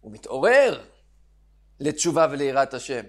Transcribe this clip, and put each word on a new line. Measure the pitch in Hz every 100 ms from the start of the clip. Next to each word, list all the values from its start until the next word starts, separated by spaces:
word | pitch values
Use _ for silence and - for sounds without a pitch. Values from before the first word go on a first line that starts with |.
הוא | 110
מתעורר | 107 - 131 175 262 262 156 - _ _ _ _ _ _ _ _ _
לתשובה | 139 151 170 156 156
וליראת | 139 139 131 135
השם. | 127 - 127